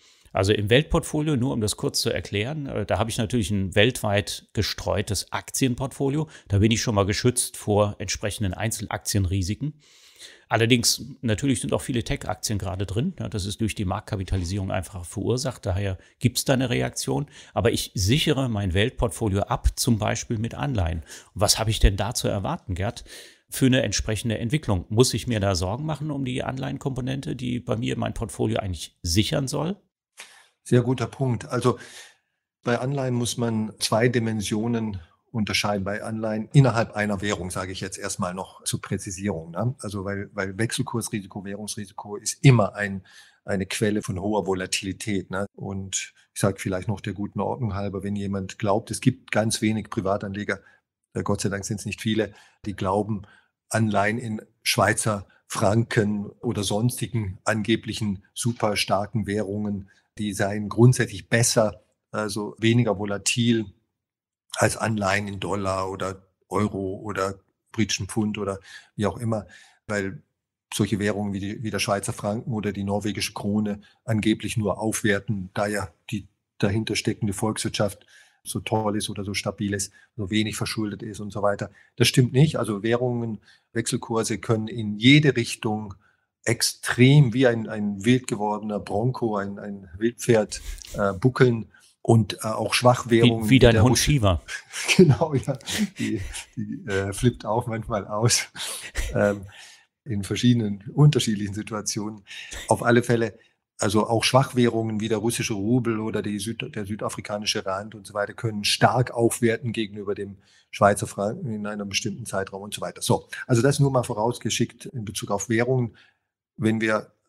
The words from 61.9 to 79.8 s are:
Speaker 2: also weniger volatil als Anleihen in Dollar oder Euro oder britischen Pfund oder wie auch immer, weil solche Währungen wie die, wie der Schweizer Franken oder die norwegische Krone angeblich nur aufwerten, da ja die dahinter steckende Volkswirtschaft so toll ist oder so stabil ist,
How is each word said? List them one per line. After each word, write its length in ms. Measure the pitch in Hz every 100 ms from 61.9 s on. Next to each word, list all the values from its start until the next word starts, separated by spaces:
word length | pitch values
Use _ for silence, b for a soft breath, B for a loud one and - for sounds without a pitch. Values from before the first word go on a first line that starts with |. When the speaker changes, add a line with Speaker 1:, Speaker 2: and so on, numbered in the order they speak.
| _ _
Speaker 2:
also 440 | 110 104 104 104 -
weniger 400 | 113 120 113 98
volatil 680 | 104 101 - 123 120 113 98 - _ _ _ _ _ _ _ -
als 220 | 107 -
Anleihen 500 | 110 107 95 101 104
in 120 | 98
Dollar 520 | 90 101 95 95 95
oder 340 | 95 95 95 _ _ -
Euro 460 | 92 104 98 95 101
oder 400 | 107 95 98 98 _ _ _
britischen 360 | - 104 - 98
Pfund 320 | 113 107 104
oder 200 | 98 95 B B B -
wie 100 | 98
auch 120 | -
immer, 280 | 113 110 - B B B -
weil 380 | 104 98 - _ _ _ _ -
solche 240 | - 104 98
Währungen 360 | 104 101 101
wie 60 | 95
die, 220 | 98 -
wie 80 | 107
der 80 | 98
Schweizer 360 | - 101 104
Franken 400 | - 104 113 -
oder 180 | 107 104
die 120 | 101
norwegische 500 | 98 101 107 98 -
Krone 480 | - 101 107 104 101 B B
angeblich 540 | - 110 110 110 104 117
nur 220 | 101 92
aufwerten, 720 | 110 - 107 101 107 101 92
da 140 | - 104
ja 220 | 104 98 _ -
die 180 | 104 - _ _ -
dahinter 380 | 101 110 110 101
steckende 380 | 113 - 104
Volkswirtschaft 760 | 95 110 101 107 - 104 - _ b b b
so 160 | - 101
toll 360 | - 110 107 104
ist 120 | 104
oder 140 | 101
so 120 | 101 95
stabil 380 | 110 - 101
ist, 180 | 101